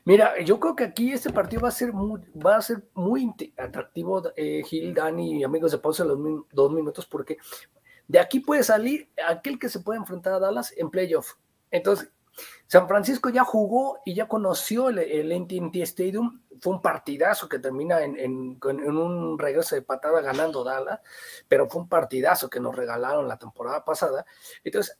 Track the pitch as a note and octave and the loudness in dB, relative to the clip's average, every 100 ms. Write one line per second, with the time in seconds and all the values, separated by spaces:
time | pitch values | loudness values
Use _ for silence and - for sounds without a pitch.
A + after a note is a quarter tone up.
0 | - G3+ G#3+ - E3+ A3 E4 - A3+ - | 8 8 8 4 2 2 2 0 -2 -2
1 | A#3+ C4+ - - - A3+ A#3+ - B3 G3+ | -2 -2 -2 -2 -2 0 -2 -2 -4 -2
2 | G#3 G#3 - D#3 E3 G#3+ G#3+ A3+ - - | -4 -6 -12 0 4 4 4 -6 -8 -4
3 | F3+ C4 A#3+ - - - B2 A#2+ - E3+ | 0 2 0 -4 -14 -10 -10 -8 -10 -8
4 | E3+ F#3+ E3 - D3+ D3+ D3+ D#3+ E3+ E3 | -4 -2 -4 -6 -4 -4 -4 -6 -2 -2
5 | D#3 E3 E3+ D3+ C3+ D#3+ E3 D3 D#3 D#3+ | 0 -2 -2 -2 0 2 0 0 -2 0
6 | E3 C#3 D3+ D#3 - C#3 C#3 D#3+ D3+ - | 0 0 -2 -4 -4 2 4 4 -4 -6
7 | - - - - - - - _ _ - | -8 -8 -6 -10 -12 -20 -20 _ _ -20
8 | - C3 - C4 C#4 D4 A3+ G#3+ A#3+ D4 | 4 4 6 0 2 2 4 4 2 -2
9 | - - E3 E3 C#4 C4+ B3 F#3 F#3+ A3+ | -6 -6 -2 -2 -4 -6 -6 -6 -6 -6
10 | F#3 F3+ F#3 F#3+ F#3+ A#3 A#3 - E3 F#3 | -6 -6 -2 -2 -2 -4 -6 -6 -4 -2
11 | F3+ D#3+ - - _ _ - F3 F#3 G3+ | 0 0 -2 -18 _ _ -6 -2 2 0
12 | - _ _ - - - - F3 F3+ G3+ | -2 _ _ -20 -20 -20 6 6 6 0
13 | G3 C4 B3+ B3 B3 A3 G3+ A#3+ C4+ - | 2 -2 0 2 2 2 2 2 0 -4
14 | - F3+ A3 A3 G3 E3+ - A3 C4 G3+ | -6 -4 -2 -2 0 -2 -2 0 0 0
15 | D#3 D3+ D#3 F3 F3+ F#3 E3 F3+ E3+ - | -2 -2 -2 -4 -4 -6 -6 -4 -6 -4
16 | F#3 G3+ A#3 - _ - F3 F#3 F#3 C3 | -4 -2 -4 -4 _ -6 -4 0 0 -2
17 | - C#3 E3+ G#3+ - B2+ C3 C3 D#3+ E3+ | -4 0 2 2 -2 -6 -4 -4 0 2
18 | D3 - C3 C3 B2+ B2+ C#3 C#3 D3 D#3 | 0 -4 -4 -4 -8 -6 -4 -2 -2 0
19 | E3+ F3 E3 D#3 D3 C#3+ E3 C#3+ - C3+ | 0 -2 -4 -2 0 0 0 -2 -4 -4
20 | D3+ D#3+ C3+ C3+ D#3+ C#3+ B2 C3+ C3+ D#3+ | 2 2 2 0 0 -2 -2 -4 -4 -8
21 | - - - - - C#3 - E3+ F3 E3+ | -10 -20 -18 -10 2 4 4 -2 0 0
22 | E3 C3 C#3+ F3+ B2+ - A#2+ B2 A#2+ A#2 | 2 0 2 2 0 -4 -6 -4 -4 -2
23 | B2+ D3 C3 - A#2 - A#2 D3 - D3+ | -2 -2 -2 -6 -12 -10 -6 -6 -4 -2
24 | E3 C3+ - - - - - G#3 G3 | 0 -2 -6 -16 -20 -12 -6 -4 -4